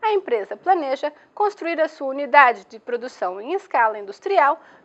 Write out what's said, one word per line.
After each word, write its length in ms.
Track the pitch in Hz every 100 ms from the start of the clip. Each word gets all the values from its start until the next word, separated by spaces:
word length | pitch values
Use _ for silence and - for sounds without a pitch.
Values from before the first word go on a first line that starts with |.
a 100 | 440
empresa 460 | 415 370 233 196 208
planeja 540 | 349 370 269 269 294 294 _
construir 460 | - 415 403 330 320
a 80 | 320
sua 220 | - 269
unidade 560 | 269 277 294 254 208 190
de 140 | 220
produção 600 | - 240 254 - 185 190
em 140 | 233
escala 440 | 381 - 269 220 214
industrial 640 | 202 - 392 381 285 320 - -